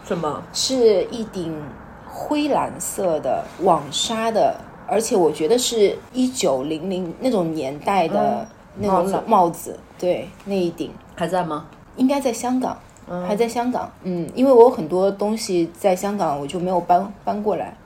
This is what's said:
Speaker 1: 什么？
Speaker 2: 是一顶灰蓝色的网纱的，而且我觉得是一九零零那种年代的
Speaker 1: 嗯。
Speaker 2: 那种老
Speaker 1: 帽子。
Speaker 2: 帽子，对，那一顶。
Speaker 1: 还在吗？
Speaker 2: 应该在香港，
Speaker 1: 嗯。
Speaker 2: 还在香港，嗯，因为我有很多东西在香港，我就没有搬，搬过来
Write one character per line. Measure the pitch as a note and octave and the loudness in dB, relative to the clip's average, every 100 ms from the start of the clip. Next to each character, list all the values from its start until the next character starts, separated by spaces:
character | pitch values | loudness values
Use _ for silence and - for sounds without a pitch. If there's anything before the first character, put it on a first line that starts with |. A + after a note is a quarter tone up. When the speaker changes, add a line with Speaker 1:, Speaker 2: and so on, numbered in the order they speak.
Speaker 1:
什 | - F3+ | -4 -4
么？ | D#3 E3 F3 | -2 -6 -8
Speaker 2:
是 | - - C4 A#3 G3 D#3+ | -6 -2 4 4 4 0
一 | A#3+ G#3+ | -6 -8
顶 | F#3+ E3 D#3 D3 - - - - | -6 -6 -6 -10 -14 -18 -18 -18
灰 | - - D4 D4 | -12 -4 -2 2
蓝 | G#3 C3+ - | 0 0 -4
色 | - - G3 D#3 | -8 -2 0 0
的 | C3+ G2+ - - | 0 -2 -4 -2
网 | F#3 D#3+ C#3+ | 4 4 2
纱 | - - A3 A3+ | -4 -4 -2 0
的， | G#3+ D3 - - - - | 2 2 0 -10 -18 -2
而 | F#3+ | -2
且 | A3 A3+ | 2 2
我 | D#3+ | 2
觉 | D#3 D#3 | 2 2
得 | B3 | 2
是 | - A3+ G3 - - | 2 2 2 2 -8
一 | B3+ B3+ | -2 -2
九 | - F3+ C3 | 2 0 0
零 | C#3+ D#3 F3 | -2 -4 -4
零 | F#3 F3+ E3 | -4 -6 -4
那 | C4 | -2
种 | A3 E3 | 0 0
年 | D#3 C3 D3 | -2 -6 -6
代 | G#3+ G3 D#3+ | 0 2 2
的 | G3+ G#3 - | 2 2 0
Speaker 1:
嗯。 | - - - - | -6 -16 -20 -6
Speaker 2:
那 | G3+ | 0
种 | F#3 | 2
老 | |
Speaker 1:
帽 | F#3 F3+ | 2 -2
子。 | - | 2
Speaker 2:
帽 | G#3+ F3 | 4 4
子， | D#3+ - - - - | 0 -12 -14 -16 -4
对， | F3+ D3 - - | -2 -2 -4 -14
那 | G3 G3 | -6 -2
一 | F3 | -2
顶。 | E3+ C3+ A2 - - | -4 -10 -10 -20 -8
Speaker 1:
还 | E3 | -4
在 | F#3 | -2
吗？ | F3 D3+ - - - - | -2 -6 -10 -20 -20 0
Speaker 2:
应 | C4 | 2
该 | C#4+ | 2
在 | C#4 | 0
香 | A3+ B3 B3+ | -2 -2 -2
港， | B3+ - - - - | -2 -6 -14 -20 -12
Speaker 1:
嗯。 | F3+ F3+ | -8 -4
Speaker 2:
还 | G3+ | 0
在 | A#3 | 0
香 | A#3+ B3 | 0 -2
港， | B3 - - | -2 -6 -10
嗯， | F#3+ F3 E3 | -6 -4 -6
因 | - C4 | 0 6
为 | |
我 | B3 | 10
有 | A#3+ | 10
很 | B3+ D#3+ | 8 -2
多 | F3+ G3 | 2 0
东 | G3 G#3 A3 | 0 -2 -2
西 | - F3+ E3 - | -2 -2 -2 0
在 | G3+ F3+ | 0 0
香 | G3+ G#3 | -2 -2
港， | E3 C#3+ | -2 -2
我 | C#3+ | -6
就 | F3+ | -6
没 | F3 | -2
有 | F3+ | -2
搬， | F3 F3+ G3 - - | 2 2 2 -8 -8
搬 | G3+ | -4
过 | G#3 F3 | -2 -4
来 | G2+ - | -6 -12